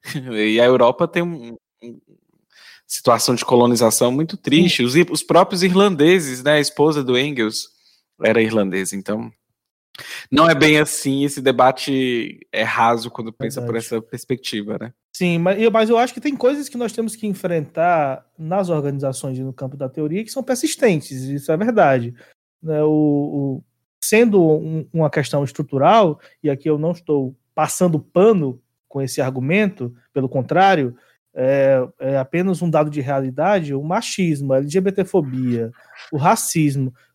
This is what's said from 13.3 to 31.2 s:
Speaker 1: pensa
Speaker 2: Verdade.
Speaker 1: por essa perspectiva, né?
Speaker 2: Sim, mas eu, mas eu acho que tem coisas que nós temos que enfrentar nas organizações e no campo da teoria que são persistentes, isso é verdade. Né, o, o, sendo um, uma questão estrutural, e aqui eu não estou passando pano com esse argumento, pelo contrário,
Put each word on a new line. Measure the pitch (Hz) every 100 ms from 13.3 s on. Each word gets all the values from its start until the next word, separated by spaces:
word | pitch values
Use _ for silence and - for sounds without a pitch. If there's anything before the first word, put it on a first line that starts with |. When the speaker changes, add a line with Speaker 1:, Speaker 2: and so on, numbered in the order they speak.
Speaker 1:
pensa | - 117 -
Speaker 2:
Verdade. | 120
Speaker 1:
por | 113
essa | 113 113
perspectiva, | 110 127 - 123 - 110 104 107
né? | 113 - _
Speaker 2:
Sim, | - 180 170
mas | 175 196
eu, | 226
mas | 214 220
eu | 226
acho | 247
que | 247
tem | 294
coisas | 277 247 285 277
que | 240
nós | 233
temos | - 226
que | 214 214
enfrentar | 190 180 170 143 - 170 170 143 131 - _
nas | 156 185 185
organizações | 160 143 143 135 131 143 131
e |
no | 131
campo | 127 131 139
da | 135
teoria | - 151 180
que | 220
são | 269
persistentes, | 262 247 311 - 247 160 - 131
isso | 131 143 139
é | 160
verdade. | 220 220 160 131 120 120 - _ _ _
Né, | 160 151
o, | 151
o, | 151 151 143 143 143 139 131 - _ _ _
sendo | - 214 233 202
um, | 160 156 160 160 -
uma | 165 156
questão | - 135 147
estrutural, | 139 - 143 139 147 226 190 147 _ _
e | 147
aqui | 139 160
eu | 151
não | 160
estou | 170 - 147 131 135 _
passando | - 156 - 180 156
pano | - 175 208 202 139 123 _ _ _
com | 139
esse | 135 -
argumento, | 131 131 135 190 214 190 123 120 _
pelo | 143 131
contrário, | 139 120 160 196 180 131 117 _ _